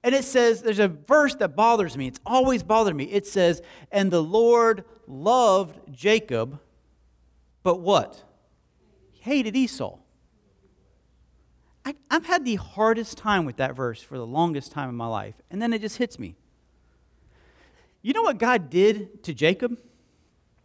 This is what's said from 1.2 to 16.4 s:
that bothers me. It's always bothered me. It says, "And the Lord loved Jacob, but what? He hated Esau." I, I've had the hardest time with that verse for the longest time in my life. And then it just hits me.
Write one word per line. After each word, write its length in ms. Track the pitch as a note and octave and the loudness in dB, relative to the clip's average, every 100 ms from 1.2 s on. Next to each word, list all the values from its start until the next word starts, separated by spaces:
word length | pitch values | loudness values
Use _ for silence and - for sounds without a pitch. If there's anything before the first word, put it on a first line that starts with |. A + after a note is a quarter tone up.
| C#4+ - | 4 0
that 200 | F#3+ C#3 | -4 2
bothers 400 | A3+ A#3 F3+ B2+ | 2 4 0 -4
me. 100 | C3 | -8
It's 140 | B2+ | -10
always 380 | - B3+ C4 B3 | -2 0 2 0
bothered 320 | E3+ A3 G#3+ | 2 2 2
me. 120 | D3+ C3+ | -2 -4
It 200 | G3+ G3+ | -4 -4
says, 340 | G3+ F3 E3+ - - - | 0 2 0 -8 -20 -6
"And 220 | G3+ G3 | -2 0
the 100 | F3+ | 0
Lord 640 | D#3+ G#3+ A#3 A#3 A3+ G3+ - - - | 0 2 4 6 4 0 -4 -20 -20
loved 720 | C3+ F3 B3+ A#3 F#3+ F3+ - - | -6 0 4 4 4 0 -12 -20
Jacob, 720 | B2+ G3+ A3 G#3+ A#2+ A#2 D3 _ _ _ _ _ _ _ _ _ _ | -6 0 0 0 -4 -4 -8 _ _ _ _ _ _ _ _ _ _
but 160 | F3+ F3+ | -2 0
what? 420 | F3 F#3+ - - _ _ _ _ _ _ _ _ _ | 2 2 2 -12 _ _ _ _ _ _ _ _ _
He 120 | _ | _
hated 340 | - C#4+ A3 A3 | -2 -2 0 0
Esau." 420 | B3+ - G#2 - _ _ _ _ _ _ _ _ _ _ _ _ _ _ _ _ _ _ | -2 -2 -8 -10 _ _ _ _ _ _ _ _ _ _ _ _ _ _ _ _ _ _
I, 120 | C4 D4 _ | -14 -14 _
I've 180 | D#4 E4 | -4 -2
had 180 | F4+ | -2
the 100 | B3+ | -2
hardest 640 | G3+ - - A3 A3+ A3 - | -6 -6 -2 0 0 -4 -8
time 280 | A3 G3+ D#3 | -2 -2 -2
with 100 | A#2+ | -4
that 180 | C3 | -6
verse 260 | B2 B2+ A2 | -4 -8 -8
for 160 | - C3+ | -14 -14
the 100 | A#2 | -8
longest 440 | C#3 E3+ D3 C3 | -2 -2 -2 -8
time 180 | - C3+ | -10 -10
in 60 | |
my 140 | A#2+ A#2 | -8 -6
life. 260 | A2 G2+ - _ | -8 -8 -18 _
And 100 | F#3+ | -8
then 120 | A#3 | -4
it 80 | A3+ | -4
just 160 | G#3 - | -6 -6
hits 240 | B3 - | -6 -6
me. 160 | G2 D#2 | -14 -16